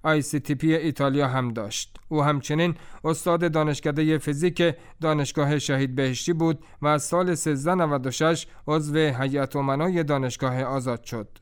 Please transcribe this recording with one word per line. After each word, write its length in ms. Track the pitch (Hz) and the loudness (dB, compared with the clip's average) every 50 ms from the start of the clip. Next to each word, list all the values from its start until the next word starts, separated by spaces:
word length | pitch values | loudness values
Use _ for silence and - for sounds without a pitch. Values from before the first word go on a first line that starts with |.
آی 200 | - 160 156 151 | 2 2 2 2
سی 180 | 139 - - 147 | 0 0 -4 -4
تی 140 | - - 147 | -2 -2 -2
پی 200 | 131 156 160 160 | 0 2 2 2
ایتالیا 540 | 165 147 160 135 - 139 139 135 143 143 127 | 2 2 -2 0 0 0 2 2 2 2 2
هم 240 | 127 131 127 120 | 0 0 -2 -2
داشت. 460 | 113 113 107 110 - - - - - - - - | -4 -6 -6 -6 -6 -8 -8 -10 -14 -20 -10 -4
او 140 | 156 151 | 0 2
همچنین 520 | 143 147 147 139 - - 147 156 170 175 165 - - - - - - | 2 2 2 0 -2 -2 0 2 2 0 0 -4 -10 -18 -16 -6 -2
استاد 480 | 156 160 - - 180 170 170 175 170 | -2 -2 0 0 0 2 2 2 2
دانشکده 680 | 156 160 151 151 147 - - 156 143 151 156 156 156 147 | 2 2 2 0 -2 -2 -2 -2 0 2 2 2 2 0
فیزیک 560 | - 151 147 143 170 175 - - 170 170 139 - - - - - | 0 -4 -2 0 0 0 2 2 2 2 2 -2 -12 -20 -12 -4
دانشگاه 580 | 160 156 156 151 139 - - 156 147 143 151 147 | -2 0 0 0 0 -2 0 0 2 2 2 0
شهید 360 | 131 - 143 135 139 131 127 | 0 0 0 0 0 -2 0
بهشتی 380 | 139 135 131 127 117 - 170 | 0 0 0 -2 -2 -2 -2
بود 260 | 170 160 165 165 160 160 - - - - | 0 2 2 2 0 -2 -6 -20 -12 -2
و 40 | 147 | 0
از 160 | 147 151 147 | 2 2 2
سال 320 | 147 - 170 175 185 180 170 | 0 0 0 0 2 2 0
سیزده 400 | 156 - 156 147 135 139 165 185 | 0 0 -2 -2 0 0 0 2
نود 320 | 185 170 151 143 139 127 | 2 2 2 0 0 -2
و 40 | 135 | -4
شش 360 | 120 - 160 160 165 156 - - - - - | -2 2 2 2 2 0 -4 -12 -16 -12 -4
عضو 320 | - 151 156 151 147 147 160 | 0 0 0 0 0 2 2
هیئت 580 | 160 151 127 120 135 135 139 143 135 131 - | 2 2 2 0 -2 0 0 0 -2 -2 -2
امنای 460 | 143 139 135 135 143 160 180 185 170 | -2 0 0 0 0 0 0 0 0
دانشگاه 600 | 165 143 147 135 131 123 - - 139 131 123 127 | 0 0 0 0 0 -2 -4 -2 -2 -2 -2 -2
آزاد 420 | 135 127 139 135 123 131 120 113 - | -2 -2 -2 -2 -2 -2 -4 -6 -6
شد. 240 | - 123 113 104 - - - | -8 -8 -8 -8 -10 -14 -20